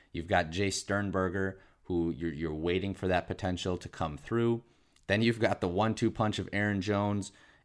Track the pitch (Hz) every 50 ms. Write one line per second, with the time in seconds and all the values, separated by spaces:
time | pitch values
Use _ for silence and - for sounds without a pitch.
0 | - _ - 82 78 85 101 90 85 78 80 92 101 98 92 - - - 101 101
1 | 101 98 85 95 92 90 87 98 95 95 95 - - - _ _ _ - 90 85
2 | 82 85 78 64 82 82 71 73 82 80 76 78 80 87 90 92 95 98 92 -
3 | - 92 90 87 - - 95 - 101 92 90 90 - 95 90 87 - - - -
4 | 85 78 73 - - - 113 117 117 117 117 113 - - _ _ _ _ _ _
5 | _ - 98 107 113 117 117 110 117 101 101 - - 90 87 98 110 110 104 -
6 | 117 107 95 - 110 107 98 - 92 - - 101 104 104 101 98 90 107 101 101
7 | 104 104 104 101 98 - - - - - - _ _